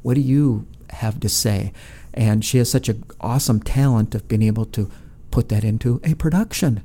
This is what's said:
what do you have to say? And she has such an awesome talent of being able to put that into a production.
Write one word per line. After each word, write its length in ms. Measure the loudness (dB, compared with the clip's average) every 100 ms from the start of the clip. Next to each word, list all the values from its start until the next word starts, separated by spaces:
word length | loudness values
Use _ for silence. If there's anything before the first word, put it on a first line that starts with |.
what 120 | 2
do 80 | 2
you 440 | 4 4 4 0 -4 -18 -18
have 280 | -6 -4 -2
to 100 | -2
say? 420 | 0 0 0 -4 -8 -20 -20 -12
And 320 | 0 2 2
she 120 | 2 2
has 120 | 2
such 180 | 0 0
an 140 | -6 -8 -10
awesome 420 | -4 -2 2 0
talent 540 | 2 2 4 4 0
of 120 | -4 -2
being 160 | 2
able 220 | 2 0
to 240 | -4 -4 -6 -8 -20 -20 -2
put 180 | -2 0
that 140 | 0
into 360 | 0 0 0 0
a 100 | 0
production. 680 | 0 2 0 0 -2 0 -2